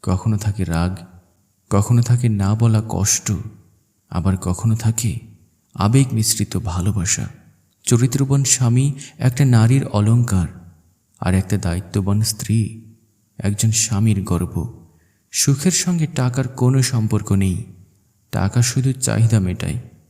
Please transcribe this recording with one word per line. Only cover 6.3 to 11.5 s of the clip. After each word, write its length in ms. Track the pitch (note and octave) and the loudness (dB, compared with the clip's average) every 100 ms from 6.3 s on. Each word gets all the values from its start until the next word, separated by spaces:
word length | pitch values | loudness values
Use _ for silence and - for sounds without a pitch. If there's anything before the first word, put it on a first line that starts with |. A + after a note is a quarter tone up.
| - G#2+ - | -2 -2 -4
ভালোবাসা। 600 | - F2 F2 G2 E2 - G1+ - - _ _ _ | -6 -2 -2 -2 -2 -4 -6 -12 -20 _ _ _
চরিত্রবান 580 | - A#2 C3 C#3+ C3+ C#3 | 0 2 2 0 0 0
স্বামী 420 | C#3 - B2 A#2+ C#3 C#3+ - - | 2 2 2 2 2 -2 -12 -2
একটা 260 | B2+ B2 | -2 2
নারীর 400 | C#3 A#2 A2 C3+ | 4 6 4 2
অলংকার, 640 | C#3 G#2 G#2 A#2 A#2+ F#2 E2+ - - - _ _ _ _ | 0 0 2 2 2 0 -2 -6 -20 -20 _ _ _ _
আর 120 | - | 0
একটা 220 | F#2 F#2 | 0 0